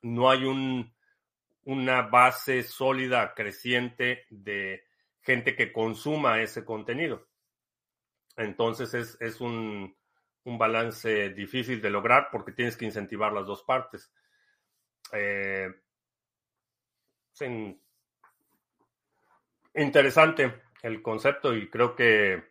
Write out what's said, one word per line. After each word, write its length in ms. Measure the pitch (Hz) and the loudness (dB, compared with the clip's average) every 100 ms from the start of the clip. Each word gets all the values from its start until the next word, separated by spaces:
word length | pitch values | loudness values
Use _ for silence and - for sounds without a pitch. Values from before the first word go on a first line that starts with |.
No 280 | 120 117 127 | -4 2 4
hay 140 | 131 | 4
un, 480 | 131 135 131 127 113 _ _ _ _ _ _ _ | 2 -2 -2 -4 -6 _ _ _ _ _ _ _
una 380 | - 135 127 127 | -8 -4 2 2
base 600 | 113 123 127 127 - 127 | 4 6 6 4 -2 -2
sólida, 680 | 120 - 131 131 131 123 107 | -2 -2 0 0 0 0 0
creciente 960 | - 104 98 123 123 123 120 123 123 _ | -4 -8 -8 -2 -2 -2 -4 -4 -4 _
de 560 | 107 98 101 95 95 _ _ _ _ | -18 -10 -6 -6 -10 _ _ _ _
gente 340 | - 127 120 - | -2 0 0 -2
que 160 | 113 | -2
consuma 680 | - 113 110 147 151 139 113 | 0 -2 -2 -4 0 2 2
ese 240 | 110 - 107 | -2 -8 -10
contenido. 640 | 110 104 123 165 107 _ _ _ _ _ _ _ _ _ _ _ - | -10 -8 -6 -6 -6 _ _ _ _ _ _ _ _ _ _ _ -10
Entonces 560 | 110 98 113 113 123 | -10 -2 -2 -2 -6
es, 240 | 123 113 - | -6 -8 -10
es 180 | 117 110 | -12 -8
un, 560 | 123 117 110 104 98 _ _ _ _ _ | -8 -6 -8 -8 -12 _ _ _ _ _
un 140 | - 117 | -12 -2
balance 720 | 113 113 117 110 113 107 101 | 0 0 -4 -6 -2 -2 -2
difícil 500 | 95 101 127 120 120 | -6 -6 -6 -4 -4
de 80 | 104 | -2
lograr 400 | 101 110 127 - | -2 4 4 4
porque 220 | 117 - | -8 -10
tienes 240 | - 120 113 | -6 -6 -4
que 80 | |
incentivar 480 | 110 104 98 104 107 | -8 -8 -10 -4 -2
las 140 | 104 95 | -2 -6
dos 160 | 98 | -10
partes. 500 | - 131 - - _ _ _ _ _ _ _ _ _ _ - | -2 -4 -4 -16 _ _ _ _ _ _ _ _ _ _ -10
Eh, 580 | 107 101 101 98 98 95 95 _ _ _ _ _ _ _ _ _ _ _ _ _ _ _ | -6 -4 -2 -4 -4 -6 -10 _ _ _ _ _ _ _ _ _ _ _ _ _ _ _
es 80 | _ | _
in-, 400 | 139 120 104 95 _ _ _ _ _ _ _ _ _ _ _ _ _ _ _ _ _ _ _ | -8 -6 -8 -12 _ _ _ _ _ _ _ _ _ _ _ _ _ _ _ _ _ _ _
interesante 880 | - 143 147 139 143 160 160 135 117 _ _ | 0 6 6 6 8 6 6 0 -2 _ _
el 200 | 117 110 | -8 -8
concepto 520 | 117 110 135 139 143 | -6 0 0 2 0
y 140 | 113 101 | -2 -6
creo 240 | 110 120 | 0 0
que 500 | 120 120 110 101 90 - | 4 6 6 4 0 -6